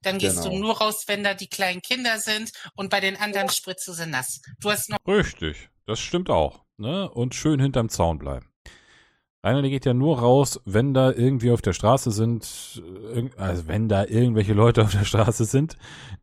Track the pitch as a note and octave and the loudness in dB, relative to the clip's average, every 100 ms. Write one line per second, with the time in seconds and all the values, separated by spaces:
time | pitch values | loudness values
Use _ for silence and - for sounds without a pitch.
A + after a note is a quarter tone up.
0 | F#3+ F#3+ F#3+ F3 E3+ F#3+ G#3+ A3 G#3+ G#3 | -6 -2 -2 -2 -2 -2 -2 0 -2 -2
1 | - G#3 G3+ G3 G3 - F#3+ F3+ - B3+ | -6 -4 -2 -4 -8 -4 -4 -4 -6 -4
2 | A#3+ A3 - G#3+ A3+ - - - G3 G3+ | -2 -4 -2 -4 -6 -14 -16 -10 -2 0
3 | F#3+ G3 G#3 G3+ G3 - - F#3 - E3 | 0 -2 -4 -2 -2 -4 -6 -10 -10 -10
4 | E3 C3 C3 - - - G#3 G#3 - G#3 | -6 -6 -6 -10 -16 -8 -4 -4 -4 -6
5 | - G3+ - - D#2+ D2 - _ - A2 | 0 0 0 -4 -8 -8 -14 _ -8 -8
6 | - F3 F#3 F2+ C#2+ - _ - G#2+ F#3 | -4 -4 0 2 0 -2 _ -10 -6 -4
7 | F#3+ - B2+ - D#3 C#3+ C3+ B2+ A2+ - | -6 -4 -4 -2 0 2 2 0 -2 0
8 | E2+ D#2 C#2 C2 - _ - - _ _ | 0 -2 -6 -10 -12 _ -20 -20 _ _
9 | _ _ _ _ F#2+ C3+ C3+ C3+ C3 B2 | _ _ _ _ -2 0 0 0 0 2
10 | D3 C3 A#2+ C3+ C#3 - - G#2 C#3 C3 | 2 2 4 6 4 -2 -2 2 2 4
11 | C3 A#2 B2 C3+ A#2+ A#2 G#2 F2 G#2 C3+ | 4 4 2 2 2 2 2 0 4 4
12 | B2 G#2 A2+ A2+ - - - - E2 F#2 | 2 0 0 -2 -6 -14 -16 -16 -16 -16
13 | A2 A#2 B2 - F#2+ F2 D#2+ G2+ A2 G2+ | -10 -6 -6 -4 -4 -4 -4 -2 0 0
14 | G2+ A2 B2 A2 G2 G#2 A#2 A2+ G#2+ G2+ | 2 2 4 4 2 4 6 6 4 2
15 | G2+ G#2+ G#2+ - A2+ C3+ D#3+ - - - | 2 2 2 2 2 2 0 -4 -20 -20
16 | - - | -18 -8